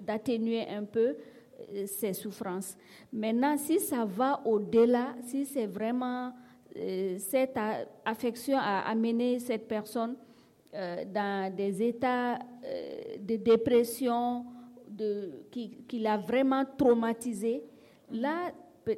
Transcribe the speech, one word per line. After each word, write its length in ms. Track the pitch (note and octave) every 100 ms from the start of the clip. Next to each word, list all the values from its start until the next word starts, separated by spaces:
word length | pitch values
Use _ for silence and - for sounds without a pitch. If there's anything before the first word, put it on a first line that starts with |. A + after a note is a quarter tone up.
d'atténuer 680 | F#3+ G#3+ B3 A#3 A3+ A3+ -
un 160 | G#3
peu, 320 | G#3 A3+ A#3 D4 - - - - -
euh, 120 | G3+ G3
ses 260 | - G#3
souffrances. 640 | F#3+ G#3+ F#3 G3 F#3 G3 - - - -
Maintenant, 440 | A3 A3 A#3 C#4 D4
si 220 | D4 E4+
ça 240 | - B3
va 360 | A3 F#3 C4 C#4+
au-delà, 720 | A3+ G#3 G#3 A3+ A#3 A#3+ B3+ - -
si 180 | C4+
c'est 220 | C#4 C#4+ G#3+
vraiment, 640 | F#3 A3 B3 B3+ B3 B3 B3 - - - -
euh, 400 | F3+ F#3 F#3+ F#3
cette 380 | - C4 C4 C4
a-, 280 | G#3+ G3+ - -
affection 520 | - A3 A#3+ A#3 - C4+
à 300 | G#3 F#3+ -
amener 500 | A3+ A3+ A#3 B3 B3
cette 260 | B3 A3 -
personne, 500 | G#3+ G#3+ A#3+ A3+ C4 - - - _ _
euh, 300 | G3+ F3+ F3
dans 480 | G3 G3+ G3+ G3 F#3+
des 280 | F#3 G3 F#3+
états, 540 | A#3 A#3 B3 B3 B3 A#3+ - -
euh, 520 | - - - - - -
de 180 | G3 A3+
dépression, 1120 | A3+ A3+ A3+ A#3+ A#3 A#3 B3+ A#3+ A#3+ B3 B3 - - - -
de, 540 | G#3 G#3+ G3+ F#3+ C#3 -
qui, 200 | B3 A3 - -
qui 100 | A#3+
l'a 180 | G#3+ G#3
vraiment 480 | F3 B3 C4+ C4+ C4+ -
traumatisé, 840 | C4 A#3 A3+ A#3 B3 G3+ A3+ C4 - - - - -
là, 420 | A3+ C4+ E4 F4+ - - -
peut, 120 | -